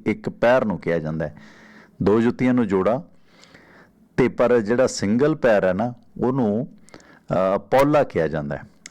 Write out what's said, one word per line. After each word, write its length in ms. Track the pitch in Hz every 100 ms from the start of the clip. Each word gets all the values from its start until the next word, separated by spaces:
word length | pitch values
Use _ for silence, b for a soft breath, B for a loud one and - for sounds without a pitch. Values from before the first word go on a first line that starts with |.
| 110
ਇੱਕ 240 | 104 95
ਪੈਰ 360 | - 117 127 110
ਨੂੰ 140 | 85
ਕਿਹਾ 200 | 87 85
ਜਾਂਦਾ 260 | 78 80 78
ਹੈ, 100 | - B B B B B -
ਦੋ 180 | 98 113
ਜੁੱਤੀਆਂ 320 | 117 - 127
ਨੂੰ 140 | 123 104
ਜੋੜਾ, 360 | 95 95 131 - - B B B B B B B _ _ -
ਤੇ 100 | 120
ਪਰ 320 | - 120 120
ਜਿਹੜਾ 280 | 101 123 123
ਸਿੰਗਲ 480 | - 101 120 147 151
ਪੈਰ 300 | 123 101 92
ਹੈ 80 |
ਨਾ, 200 | 92 123 120 _ -
ਉਹਨੂੰ, 440 | 120 135 107 107 147 - B B B B -
ਅ, 260 | 90 95 98
ਪੌਲਾ 460 | - 131 143 151
ਕਿਹਾ 240 | - 92 80
ਜਾਂਦਾ 280 | 76 71 69
ਹੈ। 60 | - _ -